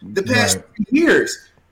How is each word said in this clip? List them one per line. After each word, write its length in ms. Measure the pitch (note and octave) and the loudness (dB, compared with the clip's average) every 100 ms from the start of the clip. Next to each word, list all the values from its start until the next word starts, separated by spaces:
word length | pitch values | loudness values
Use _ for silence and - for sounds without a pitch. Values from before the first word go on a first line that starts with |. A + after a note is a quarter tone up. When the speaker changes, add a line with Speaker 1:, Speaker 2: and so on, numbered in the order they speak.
Speaker 1:
the 180 | F#3 G3+ | -8 -6
past 340 | G#3 B3 G#3+ F#3 | -2 -2 0 -2
Speaker 2:
Right. 80 | - - | -8 -8
Speaker 1:
three 260 | G#3 C#4+ | -2 2
years. 340 | E4 D#3+ G#2+ - - _ _ | 4 2 2 -8 -16 _ _